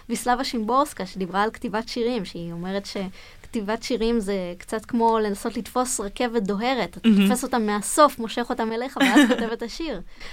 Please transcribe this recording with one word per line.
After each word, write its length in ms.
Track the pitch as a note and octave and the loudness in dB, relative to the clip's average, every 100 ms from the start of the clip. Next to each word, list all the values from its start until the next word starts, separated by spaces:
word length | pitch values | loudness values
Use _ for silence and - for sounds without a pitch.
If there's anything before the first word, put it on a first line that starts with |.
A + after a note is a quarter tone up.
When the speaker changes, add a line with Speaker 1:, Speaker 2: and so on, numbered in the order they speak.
| - | -6
Speaker 1:
ויסלבה 340 | A#3 B3 B3 | -2 0 0
שימבורסקה, 600 | C4 A#3+ G#3+ C4 D4 - F#3 | 0 -2 0 2 2 -2 -10
שדיברה 380 | F#3+ F#3 F#3+ | -6 -2 0
על 80 | G#3+ | 0
כתיבת 360 | - A3+ G#3 A3+ | -2 -4 -4 -4
שירים, 380 | B3 A#3 B3 F3 | -2 -2 -2 -6
שהיא 280 | E3+ E3+ | -8 -8
אומרת 320 | E3+ F#3 G3 G3 | -6 -4 -4 -4
שכתיבת 960 | G3+ F#3+ - - - - A#3 G3+ A3+ | -6 -8 -10 -18 -20 -8 -4 -2 -4
שירים 360 | - A3+ A3+ A#3 | -2 0 2 2
זה 340 | G3 G3+ F3 F#3 | 0 -2 -4 -10
קצת 280 | - A3 - | -8 -8 -2
כמו 340 | A#3 A3+ A3+ | 2 4 4
לנסות 380 | G#3+ G3+ A#3 A#3 | 2 -2 -4 -6
לתפוס 420 | G3+ B3+ B3+ - | -4 -2 -2 -4
רכבת 440 | G3+ - B3 A#3 | -6 -2 -2 0
דוהרת, 540 | F#3+ G3 A#3+ C4 F3 - | 0 0 0 0 -2 0
אתה 120 | A3+ | 4
Speaker 2:
מהמם. 180 | G3+ G3 | 6 6
Speaker 1:
תופס 160 | B3 | 2
אותה 160 | C4 B3 | 0 0
מהסוף, 600 | G#3+ G#3 - - D4 C4 | 0 -2 0 6 6 4
מושך 260 | A3+ - A#3 | -4 -4 -4
אותם 220 | B3 A3+ | -2 -2
אליך, 260 | A3+ C4 - | -4 -4 2
ואז 260 | C4+ A#3 A#3+ | 6 8 6
<laughs> 20 | |
כותב 200 | A#3+ A3 | 4 0
את 80 | A#3 | -4
השיר. 400 | A#3 - E4 G3 - - - | -6 -6 -6 -6 -8 -14 -14